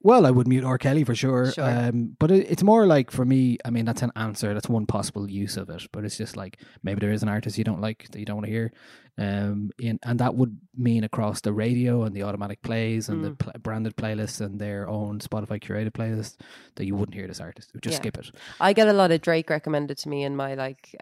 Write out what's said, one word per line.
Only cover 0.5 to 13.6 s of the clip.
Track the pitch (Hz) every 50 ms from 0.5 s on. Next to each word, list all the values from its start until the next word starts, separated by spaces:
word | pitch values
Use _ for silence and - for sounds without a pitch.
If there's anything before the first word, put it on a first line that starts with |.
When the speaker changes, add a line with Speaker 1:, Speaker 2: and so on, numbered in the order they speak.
| 127 131 127
Speaker 1:
R. | 131 127
Kelly | 123 - 135 139 156 139
for | 127 117
sure. | - 135 127 127 123 127 131
Speaker 2:
Sure. | - 165 139
Speaker 1:
Um, | 127 120 120 120 120 117 120 117 - - -
but | 160 160
it, | 190 190 - -
it's | 165 -
more | 185 208 220 233 208
like, | 185 156 139 123 -
for | - 135 123
me, | 127 135 131 131 123 120 - -
I | 117
mean, | 120 117 113
that's | 113 110 -
an | 127 117 -
answer. | 110 110 110 101 - 113 104
That's | 104 104 - -
one | 117 113 104
possible | - - 101 98 - - 104 101 98
use | 98 98 104 101 -
of | 98 95 -
it. | 82 87 - -
But | - 107 104
it's | 98 - -
just | 110 - -
like, | 101 98 90 - - - - - -
maybe | - 95 98 101
there | 104 104
is | 107 104
an | 107 107
artist | 104 107 - 110 98
you | 110 107
don't | 110 98 85
like | 104 110 110 - - -
that | - 104
you | 104
don't | 104 104
wanna | 107 104 104
hear. | 110 113 113 117 - _ - - - - _ _ - -
Um, | 104 101 101 101 101 104 104 104 104 104 - -
in, | 120 113 110 -
and | - 120 120 113
that | 123 127 -
would | 123 127 117 104 - _ _ -
mean | 127 123 120 117 113
across | 107 107 - 123 110 104 - -
the | - 104 104
radio | 107 110 120 123 123 123 120 120 120
and | 113 107 95
the | 98 98
automatic | 104 101 101 101 101 101 -
plays | - - 113 113 113 110 113 110 104 110
and | 107 104 104
the | 101
Speaker 2:
Mm. | 139 -
Speaker 1:
pl-, | - - - 117